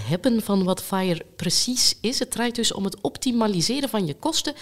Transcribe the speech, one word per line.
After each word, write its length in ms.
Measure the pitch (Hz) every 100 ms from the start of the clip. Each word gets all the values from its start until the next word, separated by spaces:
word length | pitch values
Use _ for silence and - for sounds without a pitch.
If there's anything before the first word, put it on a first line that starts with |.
| 107
hebben 340 | 180 262 226
van 220 | - 196
wat 200 | 185 185
fire 380 | - 190 185 156 - -
precies 640 | 180 - - 247 - -
is. 180 | 226 269
Het 120 | 247
draait 240 | - 240 240
dus 180 | 220
om 100 | -
het 180 | 196 -
optimaliseren 880 | - - 262 240 214 180 156 277 269
van 160 | 220 165
je 80 |
kosten 400 | 139 311 320 302 294